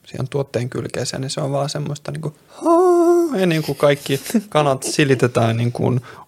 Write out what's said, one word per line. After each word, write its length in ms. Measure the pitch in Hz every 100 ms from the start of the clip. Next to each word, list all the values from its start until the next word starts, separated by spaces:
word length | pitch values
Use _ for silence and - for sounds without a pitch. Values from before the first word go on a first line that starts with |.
| -
siihen 220 | 120 127
tuotteen 400 | 143 135 113 123
kylkeeseen, 520 | 120 - - 127 143
niin 80 | 135
se 120 | 151
on 100 | 139
vaan 180 | 139 143
semmoista 420 | 151 143 143 -
niinku, 220 | 147 151 - _
"Haa", 920 | - 320 339 359 349 339 349 339 214
ja 60 | 185
niinku 280 | 160 151
kaikki 480 | 139 147 143 - 135 - 226 196
kanat 340 | 151 147 135 -
<laughs> 60 | -
silitetään 600 | 143 131 123 120 113 117
niinku 380 | 120 - 117 123 - -